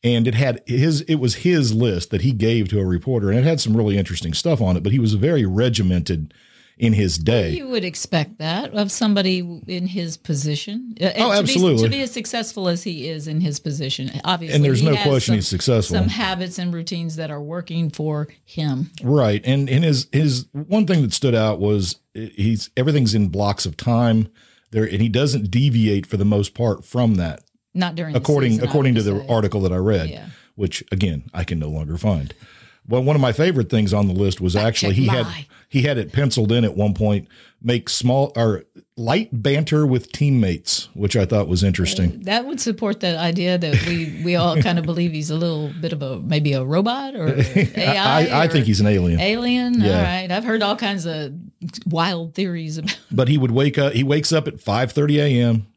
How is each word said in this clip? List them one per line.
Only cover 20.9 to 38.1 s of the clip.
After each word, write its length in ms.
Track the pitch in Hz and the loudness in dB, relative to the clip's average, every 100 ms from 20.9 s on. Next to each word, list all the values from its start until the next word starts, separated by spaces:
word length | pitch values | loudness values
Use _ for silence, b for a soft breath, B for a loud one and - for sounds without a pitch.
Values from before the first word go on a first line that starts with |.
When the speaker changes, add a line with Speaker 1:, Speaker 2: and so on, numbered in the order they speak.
| 180 | 2
Speaker 1:
that 100 | 123 | 2
stood 220 | - 139 | 2 2
out 260 | 117 110 101 | 2 2 0
was 360 | 104 104 90 - _ | 0 2 0 -6 _
he's, 560 | - 110 - 104 110 - | -12 -12 -2 0 0 -4
everything's 400 | - 127 147 117 | -2 0 2 2
in 140 | 107 98 | 2 0
blocks 380 | 92 101 98 95 | 0 0 0 -4
of 100 | 80 | -4
time 520 | - 117 120 110 104 b b b b | 0 2 4 2 0 b b b b
there, 140 | 113 | -2
and 180 | 110 98 | -2 0
he 80 | 113 | 2
doesn't 400 | 113 143 120 104 | 2 2 0 0
deviate 560 | 113 139 117 110 101 - | 2 4 4 4 2 -2
for 100 | 104 | 0
the 80 | |
most 300 | 101 104 101 | 2 2 0
part 320 | - 117 101 - | -2 -2 -2 -4
from 300 | 123 120 101 | 0 2 2
that. 260 | 85 73 _ _ _ | 0 -6 _ _ _
Speaker 2:
Not 220 | 180 180 | -4 -4
during 200 | 165 160 | -4 -4
the 40 | 151 | -2
Speaker 1:
According, 340 | 143 147 127 | 0 2 2
Speaker 2:
season, 140 | 110 120 | 2 2
I 20 | |
Speaker 1:
according 260 | 151 135 117 | 2 2 2
to 60 | |
Speaker 2:
would 100 | 101 | 2
Speaker 1:
the 60 | 101 | -2
Speaker 2:
say. 120 | 135 | 0
Speaker 1:
article 280 | 117 101 104 | 0 2 0
that 120 | 95 | 0
I 40 | 90 | 0
read, 340 | 95 101 82 | 2 0 -2
Speaker 2:
Yeah. 160 | 82 50 B B - | -8 -16 B B -6
Speaker 1:
which, 260 | 95 - - | -4 -4 -6
again, 400 | 92 95 76 69 | -2 -2 -2 -8
I 120 | 87 | -8
can 160 | 87 80 | -4 -4
no 80 | 76 | -4
longer 280 | 78 76 85 | -6 -6 -4
find. 360 | 107 87 69 - B B B B - | -2 -2 -4 -12 B B B B -2
Well, 160 | 120 | 0
one 100 | 131 | 2
of 80 | 151 | 2
my 80 | 131 | 2
favorite 400 | 113 170 151 107 | 2 0 2 0
things 240 | 117 104 | 2 2
on 140 | 104 101 | 2 2
the 40 | |
list 280 | 92 101 95 | 2 0 0
was 140 | 92 | 0
Speaker 2:
Fact 120 | 95 110 | 2 0
Speaker 1:
actually 280 | 113 104 | 0 0
Speaker 2:
check 40 | 95 | 2
Speaker 1:
he 40 | 127 | 2
had, 200 | 123 110 | 0 -2
Speaker 2:
lie. 200 | 85 - b b | -8 -16 b b
Speaker 1:
he 140 | 139 | 0
had 140 | 135 131 | 0 -2
it 160 | 92 | -2
penciled 380 | - 143 120 107 | 0 0 2 2
in 140 | 117 | 2
at 100 | 113 92 | 2 0
one 180 | 107 | 0
point, 340 | 92 107 101 87 B B B | 2 2 0 -4 B B B
make 260 | 113 120 - | -2 -2 -2
small 440 | - 123 | -2 2